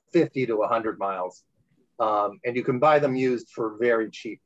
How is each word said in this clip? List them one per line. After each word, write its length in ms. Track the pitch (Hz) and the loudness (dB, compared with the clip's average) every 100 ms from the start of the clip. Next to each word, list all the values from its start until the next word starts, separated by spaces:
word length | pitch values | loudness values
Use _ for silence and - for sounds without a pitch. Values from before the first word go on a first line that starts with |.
| _ | _
fifty 320 | 175 147 135 123 | 2 2 0 -2
to 160 | 107 | 0
a 60 | 107 | 0
hundred 300 | 113 107 90 | 0 -2 -4
miles. 460 | 98 95 90 - _ _ _ _ _ - | -6 -4 -8 -10 _ _ _ _ _ -4
Um, 400 | 113 107 104 101 | 0 0 -2 -4
and 120 | 123 123 | -6 -2
you 80 | |
can 140 | 123 127 | -2 2
buy 200 | 123 147 | 4 4
them 160 | 143 | 4
used 340 | 131 131 123 - | 0 0 -2 -4
for 260 | - 113 107 | -6 -6 0
very 300 | 120 113 107 | 2 2 0
cheap 300 | - 117 98 | -6 -12 -12